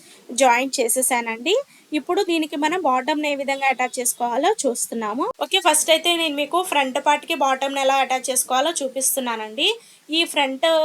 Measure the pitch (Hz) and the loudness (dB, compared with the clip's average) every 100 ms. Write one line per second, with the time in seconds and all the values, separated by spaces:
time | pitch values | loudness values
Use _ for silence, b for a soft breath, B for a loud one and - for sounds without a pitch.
0 | B B - 247 254 240 269 262 233 262 | B B -6 4 4 4 2 0 0 0
1 | 254 247 233 226 294 480 571 b b 302 | 0 0 -2 -4 0 0 -2 b b -4
2 | 254 370 392 330 311 311 302 370 302 254 | 0 0 0 0 -2 -2 0 0 2 2
3 | 254 302 294 277 269 269 269 254 254 254 | 0 -2 -2 -2 -2 0 0 0 -2 -2
4 | 247 - 240 240 339 427 262 240 - 233 | -4 -2 -2 0 2 2 -2 -2 -4 -6
5 | 214 240 403 - - 381 339 302 330 320 | -4 -4 -4 -4 0 2 4 2 4 2
6 | 349 339 330 285 285 330 370 285 262 277 | 2 0 0 -2 0 0 0 0 0 0
7 | 294 294 - 302 269 269 277 277 269 269 | 2 0 0 0 0 0 -2 0 2 2
8 | 262 262 262 233 - 262 311 339 262 269 | 0 -2 -2 -4 0 0 0 -2 -4 -2
9 | 254 269 247 220 214 220 370 453 B B | -2 -2 -4 -6 -6 -2 0 -2 B B
10 | - 320 330 302 269 269 330 320 | -4 -2 0 0 -2 0 2 2